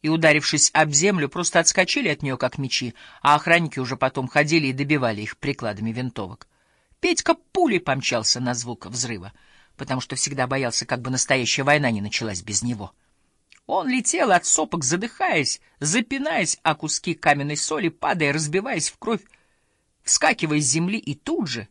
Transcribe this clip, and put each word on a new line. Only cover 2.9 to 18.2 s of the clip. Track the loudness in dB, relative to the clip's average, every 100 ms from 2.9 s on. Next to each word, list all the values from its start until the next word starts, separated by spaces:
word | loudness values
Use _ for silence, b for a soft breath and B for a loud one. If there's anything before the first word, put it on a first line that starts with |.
| B B B
а | 4 4
охранники | 6 4 2 -4
уже | -6 0
потом | 0 0 -2
ходили | 0 4 2 2
и |
добивали | -2 0 2 2 -2
их | -8 -6
прикладами | -6 -4 -6 -4 -6
винтовок. | -4 -6 -6 -10 -12 -20 _ _ _ _ _
Петька | -2 0 0 -2 _
пулей | 0 2 2
помчался | 0 -2 0 -2 0 -2
на | -2
звук | -4 -6 -12 -10
взрыва, | -6 -6 -6 -10 b b b b -14
потому | -6 -6
что | -4 -4
всегда | -4 -2 -2
боялся, | 0 -2 -4
как | -4 -4
бы | -2
настоящая | -2 0 0 0 0
война | 4 4 4
не | 0
началась | -2 -4 -4 -6
без | -4 -4
него. | -4 -6 -10 _ _ _ _ _ _ -20 -4
Он | -2 0
летел | -2 0 0 4
от | 4 4
сопок, | 0 0 -2
задыхаясь, | 0 -2 -4 -2 0 2 0 -4 _ _
запинаясь | -2 0 0 -4 -2 -2 -2 0
о | -2
куски | -2 -4 -4 -4
каменной | 0 2 2 0 -4
соли, | -4 -2 -2
падая, | -2 -4 0